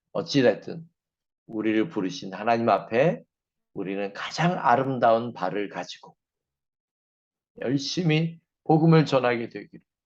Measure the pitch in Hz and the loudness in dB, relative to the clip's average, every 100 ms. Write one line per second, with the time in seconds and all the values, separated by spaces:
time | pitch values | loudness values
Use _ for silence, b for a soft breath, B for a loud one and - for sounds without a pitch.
0 | _ - - 147 123 98 - 87 - _ | _ -8 -2 2 2 2 -6 -14 -14 _
1 | _ _ _ _ _ 110 107 110 98 107 | _ _ _ _ _ -4 0 0 0 -2
2 | 92 87 98 95 110 117 113 95 - 117 | -6 -8 -12 -6 -2 0 2 0 0 2
3 | 156 233 - _ _ _ _ - 92 98 | 2 0 -10 _ _ _ _ -10 -8 -6
4 | 101 - - - 160 180 135 120 135 131 | -6 -8 -12 -2 0 0 2 2 2 2
5 | 117 113 120 - 90 92 98 87 90 - | 4 4 0 -6 -6 -4 -6 -8 -12 -16
6 | - _ _ _ _ _ _ _ _ _ | -20 _ _ _ _ _ _ _ _ _
7 | _ _ _ _ _ - 113 139 139 - | _ _ _ _ _ -10 -4 -4 -2 -2
8 | 160 151 165 165 _ _ - 156 160 160 | 0 0 0 -6 _ _ 2 4 6 6
9 | 143 135 123 120 117 104 - - _ _ | 6 2 2 -2 -4 -10 -16 -20 _ _